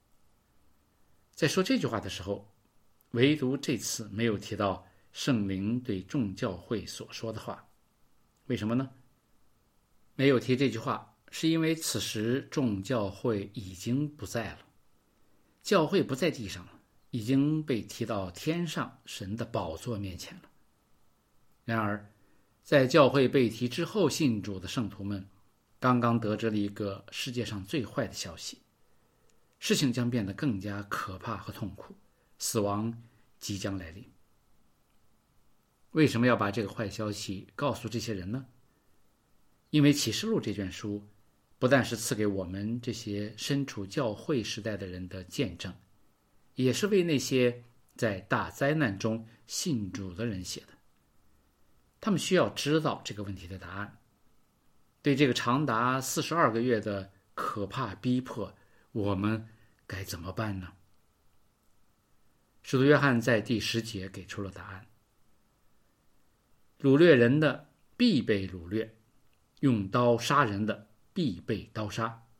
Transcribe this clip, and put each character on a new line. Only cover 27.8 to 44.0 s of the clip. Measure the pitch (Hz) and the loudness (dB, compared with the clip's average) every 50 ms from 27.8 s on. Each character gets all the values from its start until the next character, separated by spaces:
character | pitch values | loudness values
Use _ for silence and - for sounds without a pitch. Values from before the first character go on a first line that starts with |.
| 104 | -4
坏 | - - 143 113 | -4 -4 -4 -6
的 | 90 - | -4 -6
消 | - - 92 82 | -8 -10 -10 -10
息， | - - - - - _ _ _ _ _ _ _ _ _ _ _ _ _ _ _ _ _ _ _ _ | -12 -12 -12 -14 -14 _ _ _ _ _ _ _ _ _ _ _ _ _ _ _ _ _ _ _ _
事 | - - 214 | -2 0 2
情 | - 147 127 113 | 2 2 2 2
将 | 127 120 120 | 0 0 0
变 | 123 117 101 | 0 0 -2
得 | 95 98 | -2 -4
更 | - 156 139 104 92 | -2 -2 -2 -2 -2
加 | 95 104 101 101 101 | -4 -6 -8 -8 -8
可 | - - - - 101 92 | -6 -6 -6 -6 -6 -8
怕 | 90 - 117 107 | -10 -8 -8 -8
和 | 98 - - 101 | -8 -8 -10 -10
痛 | - 113 92 98 | -8 -8 -8 -8
苦， | - - - - - _ _ _ _ _ _ _ - | -10 -16 -18 -20 -20 _ _ _ _ _ _ _ -8
死 | - - - 110 | -6 -2 0 0
亡 | 101 101 101 104 110 113 113 117 - - _ _ _ _ _ _ | 0 0 0 -2 -2 -4 -6 -8 -12 -20 _ _ _ _ _ _
即 | - - 101 | -8 -8 -6
将 | 92 - 101 98 95 | -4 -4 -6 -6 -6
来 | 87 80 87 | -8 -12 -14
临。 | 104 - - - _ _ _ _ _ _ _ _ _ _ _ _ _ _ _ _ _ _ _ _ _ _ _ _ _ _ _ _ _ _ _ _ _ _ _ - | -16 -18 -20 -20 _ _ _ _ _ _ _ _ _ _ _ _ _ _ _ _ _ _ _ _ _ _ _ _ _ _ _ _ _ _ _ _ _ _ _ 2
为 | 160 151 | 4 4
什 | 123 110 113 | 6 6 4
么 | 123 | 4
要 | 127 117 | 4 4
把 | 104 104 101 | 4 2 0
这 | 98 117 104 | 0 -2 -4
个 | 95 | -4
坏 | - - 110 98 | -4 -6 -6 -6
消 | - - 107 107 101 | -4 -4 -4 -4 -4
息 | - - - 95 98 - - - | -6 -6 -8 -8 -8 -10 -14 -8
告 | - 147 139 117 | -4 -2 -2 -2
诉 | - - 107 | -2 -6 -6
这 | - 113 | -6 -4
些 | 113 113 107 | -4 -4 -6
人 | 92 90 98 | -6 -6 -6
呢？ | 117 139 131 - - _ _ _ _ _ _ _ _ _ _ _ _ _ _ _ _ _ _ _ _ _ _ _ | -6 -8 -8 -12 -18 _ _ _ _ _ _ _ _ _ _ _ _ _ _ _ _ _ _ _ _ _ _ _
因 | - 151 143 | 4 6 6
为 | 147 143 | 6 6
启 | - - 117 | 4 2 -2
示 | 107 - - | -2 -2 -2
录 | 220 226 156 | 0 0 0
这 | - 110 95 | 0 -2 -4
卷 | 101 98 90 90 | -4 -4 -6 -6
书 | - - 104 104 101 101 - - _ _ _ _ _ _ _ _ _ | -8 -6 -6 -6 -6 -8 -12 -20 _ _ _ _ _ _ _ _ _
不 | - 123 | 2 4
但 | 139 127 107 | 4 4 4
是 | - 117 | 2 -2
赐 | 110 - - - | -4 -4 -4 -2
给 | 101 107 | 0 0
我 | 104 98 95 92 | 0 0 -2 -4
们 | 85 95 98 104 110 117 120 | -6 -6 -6 -4 -4 -4 -4
这 | 117 123 110 | -4 -6 -8
些 | - - 107 101 101 104 107 107 | -6 -6 -6 -6 -6 -6 -8 -8
身 | - - - 143 139 135 | -8 -4 -2 -2 -2 -2
处 | - - 104 98 | -4 -6 -8 -10
教 | 98 - 156 | -6 -4 -2